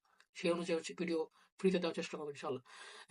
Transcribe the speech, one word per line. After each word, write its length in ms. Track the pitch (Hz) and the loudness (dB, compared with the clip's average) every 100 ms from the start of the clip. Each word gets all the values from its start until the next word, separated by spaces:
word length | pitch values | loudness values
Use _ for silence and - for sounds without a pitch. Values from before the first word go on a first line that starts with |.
| _ _ _ - | _ _ _ -2
সেই 160 | 180 | 2
অনুযায়ী 260 | 170 175 165 | 2 2 0
হচ্ছে 160 | - | 0
ভিডিও 340 | 185 175 165 160 _ _ - | -4 0 0 0 _ _ 2
ফ্রিতে 220 | 190 180 | 4 4
দেওয়ার 160 | 170 165 | 2 -2
চেষ্টা 220 | 170 156 | -4 -4
করবো 120 | 151 | -6
ইনশাল্লাহ। 340 | 139 156 127 - - - - - | -6 -4 -4 -6 -18 -16 -14 2